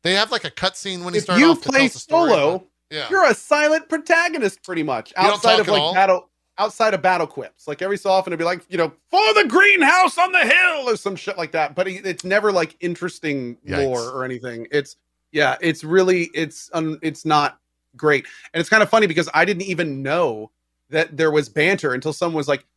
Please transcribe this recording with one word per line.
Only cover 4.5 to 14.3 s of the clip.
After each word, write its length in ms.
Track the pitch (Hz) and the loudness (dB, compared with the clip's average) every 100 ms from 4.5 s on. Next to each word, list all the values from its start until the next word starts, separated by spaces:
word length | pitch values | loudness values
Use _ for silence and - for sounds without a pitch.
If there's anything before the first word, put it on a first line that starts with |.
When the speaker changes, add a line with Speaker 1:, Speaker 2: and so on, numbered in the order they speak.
| - | -6
Speaker 2:
pretty 220 | - 170 | -10 -6
much, 260 | 156 120 - | -4 -4 -6
Speaker 1:
You 140 | - | 0
don't 80 | 196 | 0
Speaker 2:
outside 240 | 208 180 185 | 2 2 2
Speaker 1:
talk 40 | |
Speaker 2:
of, 60 | 170 | 2
Speaker 1:
at 40 | |
Speaker 2:
like, 100 | 151 | 0
Speaker 1:
all? 120 | 151 | 2
Speaker 2:
battle, 360 | 185 190 180 - _ _ - | 2 4 2 -2 _ _ -4
outside 360 | 208 - 220 | -4 0 0
of 80 | 190 | 2
battle 240 | 185 180 156 | 0 0 -2
quips. 420 | - 117 _ - | -6 -14 _ -12
Like, 120 | 147 | -8
every 140 | 185 202 | -4 -4
so 120 | 196 | 0
often 220 | 190 185 | 0 0
it'd 60 | 165 | -4
be 60 | |
like, 200 | 165 180 - | -4 -4 -6
you 80 | 180 | -2
know, 140 | 165 - _ | -2 -4 _
"For 240 | 359 440 | 2 4
the 100 | 427 339 | 4 4
greenhouse 680 | 262 403 392 277 359 370 - | 4 4 6 4 4 2 2
on 140 | 370 | 0
the 80 | 370 | 2
hill," 440 | 247 330 719 294 247 | 2 4 2 0 -2
or 80 | 220 | -4
some 200 | 202 190 | -4 -8
shit 220 | - 190 | -10 -8
like 140 | 160 | -6
that. 220 | 165 147 | -2 -4
But 120 | 147 190 | -2 -6
it, 160 | 190 190 | -4 -8
it's 180 | 170 | -8
never, 260 | 180 202 208 | -2 0 2
like, 260 | 190 160 _ | 0 -2 _
interesting 760 | 175 170 175 - 160 139 123 120 - | -6 -6 -8 -8 -6 -6 -6 -12 -6
Speaker 1:
Yikes. 180 | 95 | -2
Speaker 2:
lore 260 | 139 123 117 | -2 -2 -6
or 140 | 131 | -8
anything. 420 | 127 | -8